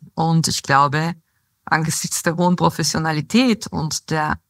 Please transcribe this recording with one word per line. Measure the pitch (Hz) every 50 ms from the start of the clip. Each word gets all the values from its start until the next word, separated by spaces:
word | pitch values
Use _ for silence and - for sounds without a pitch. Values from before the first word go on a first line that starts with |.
| - - -
Und | - 165 160 165 165 156 -
ich | - - -
glaube, | - 139 139 143 143 135 156 160 170 - - _ _ _ _ _ _ _ _ -
angesichts | - - 156 160 156 - - - 170 - - -
der | 175 160
hohen | 170 175 180 180
Professionalität | 165 160 170 165 - 165 - - 160 160 160 156 151 147 - - 226 262 247 220 - - -
und | - 165 151 156 - - - -
der | 160 160 151 151 - 87 _